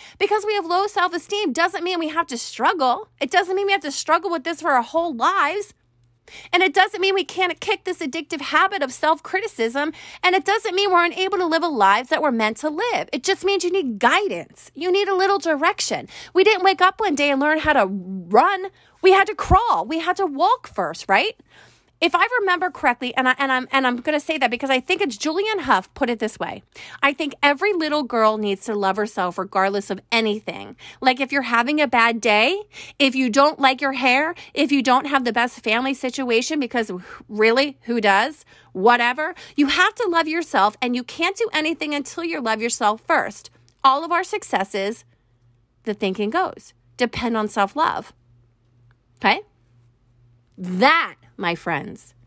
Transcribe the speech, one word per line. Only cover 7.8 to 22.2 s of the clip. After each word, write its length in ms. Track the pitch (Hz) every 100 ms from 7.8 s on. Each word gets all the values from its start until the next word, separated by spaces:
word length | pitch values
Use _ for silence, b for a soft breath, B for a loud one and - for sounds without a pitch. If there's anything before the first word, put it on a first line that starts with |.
this 160 | - -
addictive 420 | 302 320 294 311
habit 400 | 285 302 381 392
of 100 | 262
self-criticism. 1000 | - 311 320 - 381 415 - 226 269 294 B B B
And 120 | 359 370
it 80 |
doesn't 300 | 381 440 427
mean 180 | 370 403
we're 140 | 349 339
unable 320 | 339 381 359
to 80 | 349
live 160 | 320
a 60 | 330
lives 420 | 254 196 214 254
that 120 | 311
we're 100 | 294
meant 260 | 226 214 226
to 120 | 302
live. 400 | 302 480 359 -
It 100 | 277
just 220 | 359 381 -
means 180 | 392
you 80 | 349
need 280 | 381 277 208
guidance. 720 | 240 349 392 175 - - -
You 180 | - 359
need 160 | 381 403
a 80 | 381
little 220 | 392 403
direction. 680 | 339 285 339 - - 160 - B B
We 100 | 349
didn't 200 | 403 403
wake 180 | 381 381
up 180 | 370 392
one 140 | 403
day 160 | 285 285
and 100 | 269
learn 200 | 294 311
how 140 | 302
to 120 | 285 196
run. 800 | 196 180 190 170 214 349 392 381 b b b
We 80 | 381
had 160 | 381 403
to 80 | -
crawl. 500 | - 370 466 208 220
We 140 | 320
had 180 | 330 370
to 80 | 370
walk 420 | 277 370 494 -
first, 380 | - 165 165 -
right? 320 | 196 403 - b b b b b _
If 120 | 330
I 140 | 339